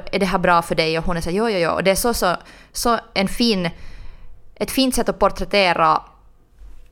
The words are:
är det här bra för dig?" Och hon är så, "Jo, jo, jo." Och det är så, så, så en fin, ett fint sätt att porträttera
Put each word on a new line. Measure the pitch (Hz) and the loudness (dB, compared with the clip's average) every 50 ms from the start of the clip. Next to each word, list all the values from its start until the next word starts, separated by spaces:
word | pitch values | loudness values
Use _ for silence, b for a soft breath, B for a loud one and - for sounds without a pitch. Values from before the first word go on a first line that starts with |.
| - - | -2 -2
är | - 190 | -2 -2
det | 196 | 0
här | 180 196 180 | 0 0 2
bra | 175 180 175 170 | 2 4 4 4
för | 170 - - | 2 0 0
dig?" | 165 160 160 160 165 | 0 0 0 0 -2
Och | 151 | -2
hon | 185 175 | -2 -2
är | 165 | -2
så, | - 170 | -2 -2
"Jo, | 170 202 226 233 | -2 0 0 0
jo, | 202 175 | 0 0
jo." | 165 160 | 0 0
Och | 165 165 175 | 0 2 2
det | 190 | 2
är | 190 | 2
så, | 190 - 240 226 | 2 2 0 0
så, | - 214 180 170 - B B B B B B | 0 0 0 0 -2 B B B B B B
så | - - - 240 226 220 - - - | -8 -2 0 0 0 0 -2 -4 -2
en | 196 196 185 | -2 -2 0
fin, | - - 240 233 208 185 175 165 b b b b b b b b b b b b b - - - - | 0 0 2 2 2 0 -2 -4 b b b b b b b b b b b b b -16 -18 -16 -8
ett | - 208 - | -6 -6 -2
fint | - 269 262 254 - | 0 0 0 2 2
sätt | 247 - 202 | 0 0 0
att | 180 - | 2 2
porträttera | 202 190 196 - 190 - - 202 190 175 165 165 165 156 156 - - - - - - - - - _ _ _ - - - - - - - | 2 0 2 -2 -4 0 2 4 4 4 4 4 4 4 2 2 -2 -8 -20 -20 -20 -20 -20 -20 _ _ _ -20 -20 -18 -18 -18 -18 -20